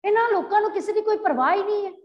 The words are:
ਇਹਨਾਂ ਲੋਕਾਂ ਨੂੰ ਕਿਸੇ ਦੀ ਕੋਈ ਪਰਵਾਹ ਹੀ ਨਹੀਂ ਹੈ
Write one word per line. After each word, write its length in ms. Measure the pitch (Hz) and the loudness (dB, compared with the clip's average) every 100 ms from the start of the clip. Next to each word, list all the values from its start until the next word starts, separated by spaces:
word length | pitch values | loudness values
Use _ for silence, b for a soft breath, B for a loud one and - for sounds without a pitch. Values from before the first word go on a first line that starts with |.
ਇਹਨਾਂ 280 | 392 427 466 | 2 2 2
ਲੋਕਾਂ 280 | 403 - 415 | 0 2 0
ਨੂੰ 100 | 415 | 0
ਕਿਸੇ 220 | 403 392 | -2 -2
ਦੀ 80 | 427 | -2
ਕੋਈ 160 | 427 427 | 0 0
ਪਰਵਾਹ 380 | 403 254 269 | 0 0 2
ਹੀ 80 | 392 | 0
ਨਹੀਂ 240 | 392 415 392 | 0 -2 -4
ਹੈ 40 | 359 | -10